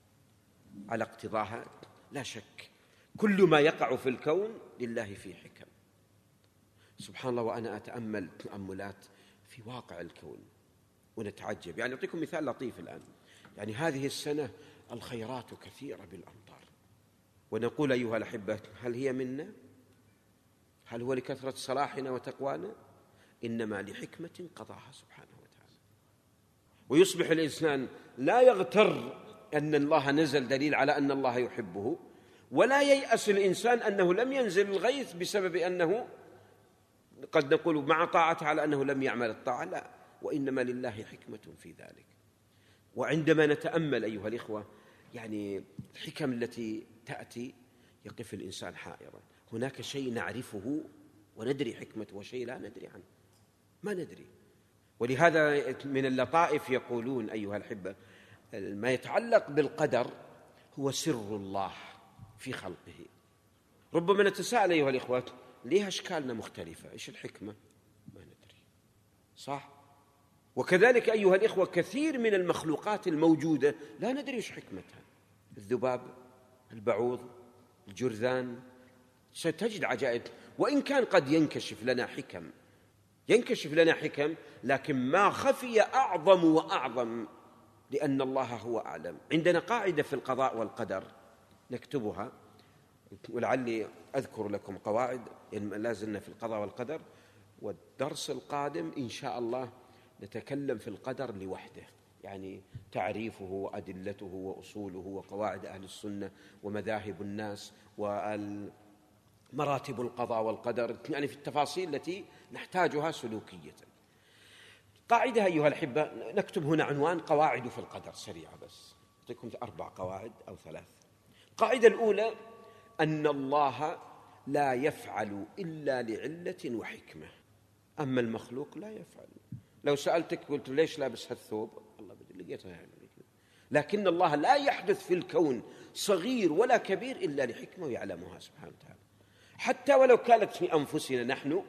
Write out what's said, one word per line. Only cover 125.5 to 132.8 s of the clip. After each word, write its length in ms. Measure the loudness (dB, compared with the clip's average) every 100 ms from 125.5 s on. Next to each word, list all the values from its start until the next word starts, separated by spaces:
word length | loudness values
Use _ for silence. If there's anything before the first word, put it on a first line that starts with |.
| -10
إلا 440 | -10 -4 -2 -2
لعلة 760 | -2 -4 -6 -8 -10 -8 -6 -6
وحكمة. 520 | -6 -12 -16 -18 -20 -20 _ _ _ _ _ -6
أما 200 | -2 0
المخلوق 580 | 0 -4 -8 -10 -10 -12
لا 120 | -14
يفعل. 360 | -14 -16 -20 -20 -20 -16 -16 -16 _
لو 120 | 0 2
سألتك 480 | 2 2 0 -6
قلت: 240 | -4 -6 -2
"ليش 300 | 2 2 0
لابس 340 | -6 -6 -10
هالثوب؟" 500 | -12 -6 -6 -6 -10 -20 -20
الله 140 | -20
بدي 280 | -20 -20 -18
لقيتها 280 | -14 -14 -14
يعني. 200 | -18